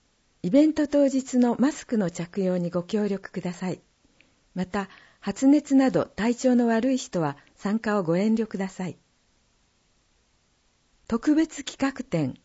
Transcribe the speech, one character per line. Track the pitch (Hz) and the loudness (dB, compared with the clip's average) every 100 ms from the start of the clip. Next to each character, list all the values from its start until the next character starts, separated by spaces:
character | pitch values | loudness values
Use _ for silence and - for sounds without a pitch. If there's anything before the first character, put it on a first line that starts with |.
| _ _ _ _ | _ _ _ _
イ | 180 | 2
ベ | 254 311 | 4 4
ン | |
ト | 311 294 | 2 0
当 | 285 277 | 2 2
日 | 262 262 254 | 0 -2 2
の | 240 233 | 2 2
マ | 269 | 0
ス | - - | -2 -4
ク | 226 | -2
の | 180 | -2
着 | - 170 - | -4 -8 -4
用 | 185 180 | -2 -2
に | 175 | -2
ご | 175 | -4
協 | 175 214 208 | -4 -2 -2
力 | 196 196 | -4 -8
く | 190 | -10
だ | 175 | -8
さ | 175 185 | -8 -8
い。 | - _ _ _ _ _ _ _ 180 | -8 _ _ _ _ _ _ _ -8
ま | 180 | -6
た、 | 208 190 - - _ | -6 -8 -14 -20 _
発 | - 202 269 | -8 2 4
熱 | 294 285 269 | 4 4 2
な | 262 | 4
ど | 175 - | 2 -2
体 | - 214 233 | -2 -2 0
調 | 254 247 | 2 2
の | 233 | 2
悪 | 226 254 | 2 0
い | 262 | -2
人 | - 180 | -4 -4
は | 151 139 _ _ | -4 -4 _ _
参 | 196 220 | -4 -4
加 | 220 208 | -2 -2
を | |
ご | 165 170 | 0 0
遠 | 214 220 | 2 0
慮 | 214 | -2
く | 190 | -4
だ | 190 | -8
さ | - 180 | -8 -10
い。 | - _ _ _ _ _ _ _ _ _ _ _ _ _ _ _ _ _ _ _ _ - | -10 _ _ _ _ _ _ _ _ _ _ _ _ _ _ _ _ _ _ _ _ -6
特 | 233 302 302 | -2 2 2
別 | 320 - - | 2 -4 -12
企 | - | -4
画 | 269 269 - | -4 -4 -4
展、 | 165 143 - | -2 -2 -6